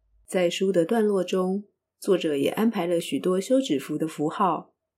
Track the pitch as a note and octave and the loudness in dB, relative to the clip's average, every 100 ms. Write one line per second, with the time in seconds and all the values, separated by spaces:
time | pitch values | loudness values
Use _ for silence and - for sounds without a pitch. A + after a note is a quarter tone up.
0 | _ _ - F#3+ F3 - F#3+ F#3 E3 A#3 | _ _ -6 0 0 0 0 2 2 2
1 | G#3+ G3 F3+ F#3+ F#3 G3 - _ _ _ | 2 2 0 0 0 -2 -6 _ _ _
2 | - F3+ E3 C#3+ - - A3+ G#3 F3 E3+ | 0 0 2 0 0 0 0 0 0 -2
3 | E3+ C3+ F3+ F#3 F#3+ C4 C4+ C#3 - D#3 | -2 -2 0 0 2 2 2 -2 -2 -4
4 | D#3+ - D3+ - F#3+ D#3+ - _ _ | -4 -4 -4 0 0 0 -6 _ _